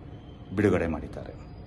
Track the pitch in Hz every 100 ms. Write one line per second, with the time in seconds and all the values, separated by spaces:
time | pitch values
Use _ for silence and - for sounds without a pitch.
0 | - - - - - 95 101 87 82 78
1 | - - - - - -